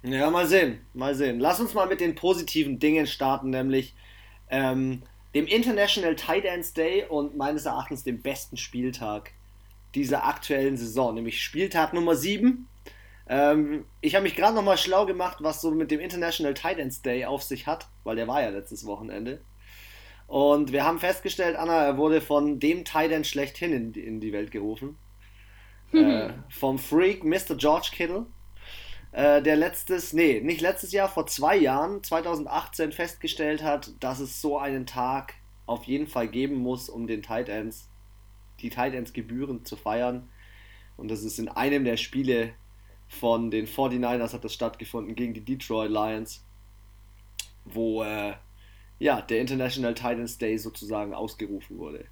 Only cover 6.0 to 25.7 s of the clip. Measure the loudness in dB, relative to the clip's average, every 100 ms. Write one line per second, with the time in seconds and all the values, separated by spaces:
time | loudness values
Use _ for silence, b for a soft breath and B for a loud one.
6 | 0 0 0 0 0 -4 -6 0 2 2
7 | 0 -2 -2 -2 -2 -2 -2 -4 -6 -6
8 | -6 -4 -4 -6 -8 -10 -8 -4 -4 -4
9 | -6 -6 -10 -20 b b b b -8 -4
10 | 0 2 2 -2 -2 2 2 0 -2 0
11 | 0 0 -4 -4 -4 -2 0 2 2 2
12 | 2 2 2 4 4 4 -6 -18 B B
13 | B B -2 4 6 6 2 -2 -8 -4
14 | 2 4 4 4 4 6 4 4 4 4
15 | 4 0 -2 0 -2 0 0 0 0 -2
16 | -2 -4 -2 0 -2 0 -4 -4 -6 -4
17 | -2 -2 -2 -4 -6 -6 -4 -6 -8 -12
18 | -6 -4 0 0 0 -4 -10 -14 -10 -10
19 | -10 -8 -8 -10 -16 -20 B B B B
20 | B B -2 4 6 6 4 2 2 2
21 | 0 0 -2 0 0 0 2 4 4 4
22 | 4 4 4 2 2 2 2 0 0 0
23 | 2 0 -2 -4 -4 -4 -2 -2 -4 -8
24 | -8 -6 -4 -4 -6 -6 -6 -6 -10 -14
25 | -20 -20 b b b b b